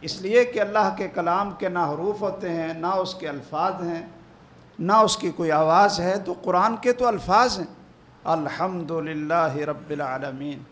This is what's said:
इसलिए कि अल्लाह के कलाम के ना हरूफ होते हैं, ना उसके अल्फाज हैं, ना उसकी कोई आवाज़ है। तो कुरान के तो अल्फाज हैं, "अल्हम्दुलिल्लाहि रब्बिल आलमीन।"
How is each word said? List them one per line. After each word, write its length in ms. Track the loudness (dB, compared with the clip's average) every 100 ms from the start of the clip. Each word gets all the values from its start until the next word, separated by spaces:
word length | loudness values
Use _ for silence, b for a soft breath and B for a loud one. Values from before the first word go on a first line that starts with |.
इसलिए 420 | -10 -8 2 4 4
कि 140 | 0
अल्लाह 300 | 0 2 2 0
के 120 | -6
कलाम 440 | -2 0 0 -2
के 180 | -4 -4
ना 160 | -2 -2
हरूफ 360 | -2 -4 -2
होते 280 | -4 -4 -6
हैं, 300 | -4 -4 -4
ना 140 | -2 -2
उसके 320 | -2 -4 -8
अल्फाज 540 | -10 -8 -2 -2 -2
हैं, 200 | -6 -6 -10 -18 -20 -20 -20 -20 -20 -6
ना 220 | 4 6
उसकी 300 | 6 4 -2
कोई 180 | -2 2
आवाज़ 520 | 4 6 6 6 4
है। 160 | 0 -2
तो 100 | -4 -8
कुरान 400 | 0 2 2 2
के 80 | 0
तो 120 | 2 2
अल्फाज 520 | 0 2 4 4 0
हैं, 80 | -8 -10 -20 -20 -20 -12 -2
"अल्हम्दुलिल्लाहि 1400 | -2 -2 -4 -4 -4 -4 -4 -4 -6 0 2 2 0
रब्बिल 380 | -4 -6 -6 -6
आलमीन।" 640 | -4 -4 -6 -8 -10 -10 -14